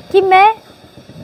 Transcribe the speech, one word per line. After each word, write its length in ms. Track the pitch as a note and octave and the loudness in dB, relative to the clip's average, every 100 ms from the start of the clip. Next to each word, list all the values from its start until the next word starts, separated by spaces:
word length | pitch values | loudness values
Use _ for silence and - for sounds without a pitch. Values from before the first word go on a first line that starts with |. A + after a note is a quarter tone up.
| - | -6
कि 80 | G4 | -4
मैं, 340 | F#4+ F#4 G4+ A4 - _ - - - - | -2 0 0 -2 -14 _ -20 -20 -20 -20